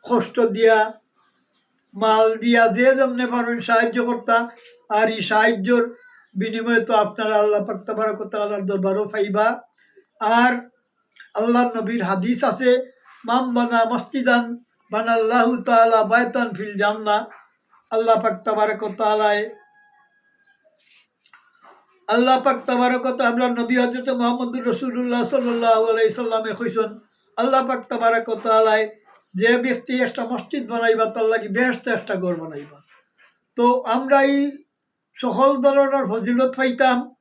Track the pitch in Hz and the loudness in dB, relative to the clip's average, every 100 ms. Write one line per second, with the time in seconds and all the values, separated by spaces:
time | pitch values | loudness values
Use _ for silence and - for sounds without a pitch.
0 | - 240 - - 226 196 226 220 214 - | 0 -2 -2 0 0 4 4 4 2 -4
1 | _ _ _ _ _ _ _ _ _ 196 | _ _ _ _ _ _ _ _ _ -2
2 | 220 220 220 226 240 233 226 202 254 269 | 2 4 2 2 2 4 4 4 4 4
3 | 262 247 247 240 233 233 - 226 233 240 | 0 0 -4 -2 -2 -4 0 2 2 -2
4 | 240 233 233 233 240 - - _ _ 214 | -2 -4 0 0 0 -12 -20 _ _ 0
5 | 220 220 - 214 220 226 190 240 233 - | 0 -2 -2 2 2 0 0 2 0 -8
6 | _ _ _ 190 220 226 226 233 226 220 | _ _ _ -6 -4 -4 0 0 2 2
7 | 208 - 214 214 208 208 190 196 - 214 | 0 -2 0 2 2 0 -2 -8 -8 -4
8 | 220 208 214 214 208 208 190 196 190 196 | -4 -4 -8 -6 -4 -4 -4 -2 -2 -2
9 | 202 214 202 196 220 - - _ _ _ | -4 -4 -2 0 0 -2 -12 _ _ _
10 | _ _ 220 233 247 240 - _ _ _ | _ _ 0 4 4 2 -10 _ _ _
11 | _ _ - 202 233 240 247 226 208 233 | _ _ -10 -4 0 2 0 -2 -4 -4
12 | 185 190 208 240 254 185 254 247 254 _ | -2 -2 -2 -2 -2 0 2 2 -2 _
13 | _ - 240 247 254 240 240 233 226 240 | _ -16 -2 -2 0 -2 0 0 0 -2
14 | - 269 247 240 233 240 _ _ _ 214 | -4 -4 0 0 0 -10 _ _ _ -4
15 | 226 226 220 247 233 254 - 233 226 220 | 0 0 2 2 2 0 2 4 6 4
16 | 202 233 240 254 233 190 214 196 208 220 | 2 0 0 -2 -4 -6 -10 -2 -2 -2
17 | 214 208 220 - _ _ _ _ _ 220 | -2 -2 -2 -18 _ _ _ _ _ -2
18 | 226 220 226 185 226 214 214 202 214 190 | 2 2 0 -4 -4 -2 -2 -2 -8 -2
19 | 214 214 214 208 220 - _ _ _ _ | 0 2 2 0 -4 -10 _ _ _ _
20 | _ _ _ _ 784 784 1077 _ _ _ | _ _ _ _ _ _ _ _ _ _
21 | _ _ _ - _ _ - _ _ _ | _ _ _ -20 _ _ -20 _ _ _
22 | - 233 254 262 269 254 - 247 247 254 | 0 2 4 4 2 -2 -2 0 2 0
23 | 254 247 240 233 247 233 233 247 247 254 | -2 0 0 2 0 -2 0 0 0 -2
24 | 254 247 240 247 247 247 240 - 262 247 | -4 -2 -2 -2 -4 -4 -4 -4 -4 -4
25 | 247 240 233 277 240 233 233 226 226 226 | -4 -2 -2 -2 -2 0 2 2 2 2
26 | 220 220 233 220 220 196 233 220 220 220 | 0 0 -4 -4 -4 -6 -4 -4 -4 -8
27 | _ _ _ - 247 262 254 240 - 233 | _ _ _ -4 0 0 0 -6 -6 -2
28 | 226 226 226 220 233 220 220 214 214 - | 0 0 -2 -6 2 4 4 2 0 -8
29 | _ _ _ 185 226 247 254 247 - 254 | _ _ _ -2 2 2 0 -4 -4 -2
30 | 240 - 226 240 - 285 226 233 226 220 | -2 -4 -6 -8 -6 -8 -6 -2 0 2
31 | 220 226 220 226 214 202 254 240 254 226 | 0 0 -2 -2 -2 0 0 -2 -4 -6
32 | - 190 180 165 160 147 143 - _ _ | -4 -4 -4 -4 -8 -14 -16 -20 _ _
33 | _ _ _ _ _ - 240 247 247 247 | _ _ _ _ _ 0 2 2 0 -2
34 | 269 277 277 277 285 - _ _ _ _ | 2 4 4 2 -2 -6 _ _ _ _
35 | _ - 247 196 269 277 277 277 269 277 | _ -8 -4 2 2 4 2 4 2 0
36 | 196 226 233 240 262 262 262 247 262 247 | -2 -4 -2 0 0 0 -4 2 2 2
37 | - _ | -4 _